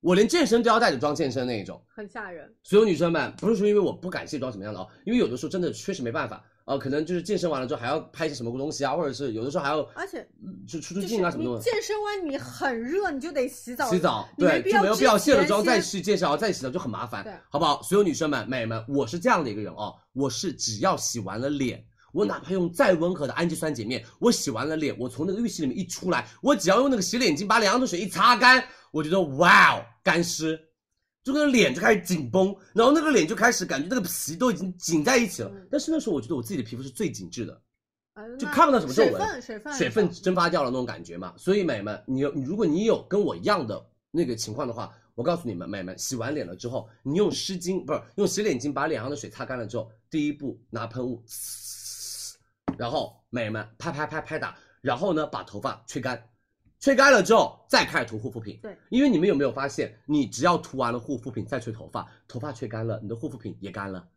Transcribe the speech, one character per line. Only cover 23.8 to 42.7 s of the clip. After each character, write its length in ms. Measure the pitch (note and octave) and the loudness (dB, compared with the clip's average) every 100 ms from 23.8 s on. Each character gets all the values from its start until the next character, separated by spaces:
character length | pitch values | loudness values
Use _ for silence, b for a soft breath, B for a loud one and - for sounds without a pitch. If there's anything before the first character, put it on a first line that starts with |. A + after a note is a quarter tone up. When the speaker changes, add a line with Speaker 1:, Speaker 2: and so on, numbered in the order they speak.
Speaker 1:
面， 200 | G#2+ B2 B B | -4 -6 B B
我 100 | A3 | 2
洗 180 | - - | 2 -2
完 180 | A2+ C#3 | -4 -4
了 100 | D#3 | -2
脸， 200 | D3 - | -2 -4
我 100 | B2 | -8
从 180 | A#2 E3 | -4 -4
那 60 | |
个 80 | F#3+ | -2
浴 80 | A#3 | -4
室 140 | - | -2
里 60 | D3 | -4
面 80 | B2 | -4
一 80 | |
出 260 | F#3 - F3+ | -6 -6 -2
来， 160 | D3 A2 B | -2 -2 B
我 140 | A3+ | 2
只 140 | C#4+ D#3+ | 2 4
要 100 | G3 | 4
用 100 | C#4 | 4
那 60 | |
个 80 | B3 | 2
洗 160 | F3+ A#3+ | 0 0
脸 180 | A#3+ D3 | 2 0
巾 80 | |
把 140 | G3 A3+ | 2 4
脸 120 | G3+ | 4
上 100 | A3+ | 4
的 60 | C4 | 2
水 140 | E3+ | -2
一 60 | G#3 | -4
擦 300 | E3 A3 A#3+ | 2 4 8
干， 280 | B3 B3+ B3 B B | 8 6 4 B B
我 100 | D3+ | -4
觉 80 | D3+ | 0
得 100 | F#3+ | 2
哇 540 | E3 C3+ F3 G3+ E3+ | 0 4 8 10 8
哦， 100 | A#2 - _ | 4 -4 _
干 200 | - E3 | 2 2
湿， 360 | E3+ - D#3 D#3+ _ _ _ _ _ _ | 2 -2 -2 -4 _ _ _ _ _ _
就 80 | - | -2
跟 180 | C#4 D4 | 2 4
脸 220 | B3 D#3 | 6 4
就 60 | B2+ | 4
开 120 | G#3+ | 4
始 80 | G#3+ | 2
紧 280 | - F3 B2+ | 2 -2 2
绷， 240 | F#3 F#3+ G3+ B | 4 4 2 B
然 140 | G3 A#3 | 4 6
后 60 | |
那 80 | D4+ | 6
个 100 | D#4 | 4
脸 160 | B3 D#3+ | 4 2
就 80 | |
开 160 | G#3+ A#3+ | 4 2
始 160 | A#3 E3+ | 2 -2
感 160 | C3+ | -4
觉 60 | D#3+ | -2
那 100 | B3 | -2
个 0 | |
皮 360 | F#3 - - E3 | -2 -6 -6 0
都 160 | B3 | 0
已 20 | |
经 200 | F3 F#3+ F3+ | 0 -4 -8
紧 240 | - E3 | -2 0
在 160 | D3+ C4 | 4 4
一 80 | A#3 | 2
起 160 | - | -4
了。 80 | G2+ | -8
Speaker 2:
嗯。 140 | G3 - | -10 -4
Speaker 1:
但 120 | D4 | -4
是 100 | - | 0
那 80 | D#4+ | -2
时 100 | A#3 | 0
候 60 | |
我 60 | D3+ | -4
觉 80 | A2 | -4
得 80 | D3 | -6
我 60 | |
自 120 | A#2 | -4
己 20 | E3+ | -6
的 60 | |
皮 140 | A2+ A#2+ | -6 -10
肤 60 | |
是 40 | C3+ | -12
最 220 | - F#3+ | -6 -6
紧 180 | G#2 F2+ | -4 -12
致 160 | - | -10
的， 160 | F#2+ - _ _ _ _ _ | -10 -10 _ _ _ _ _
Speaker 2:
啊， 100 | - A3 B3+ | -18 -16 -8
Speaker 1:
就 80 | C#4+ | -4
看 180 | D4 | 4
不 80 | D#4+ | 6
到 60 | B3+ | 6
什 80 | D#3 | 2
么 80 | |
皱 80 | C3 - | 4 4
纹， 80 | - | 4
Speaker 2:
那 220 | A4 C4+ | -4 -6
水 0 | |
分， 20 | |
水 160 | - A3 | -12 -14
分。 160 | D4 | -10
Speaker 1:
水 160 | C#4 D3 | -4 0
分 200 | A3 F#3+ | 2 0
蒸 240 | F3 F#3 | 0 -2
发 140 | F3+ E3+ | 2 2
掉 140 | E3 | 2
了 80 | C3+ | 0
那 60 | C3 | -2
种 100 | B2 | -4
感 160 | E2+ | -8
觉 160 | E2 F2 | -12 -12
嘛。 160 | F2+ - | -12 -6
所 200 | - G3+ | 2 2
以 80 | |
美 180 | F3 A#2 | 2 -2
们， 180 | G2+ G#2 - | -4 -8 -4
你 140 | C3 | -2
有， 100 | C#3 | -2
如 240 | C#3+ C3 G3+ | -2 -4 0
果 80 | |
你 200 | F#3+ | 0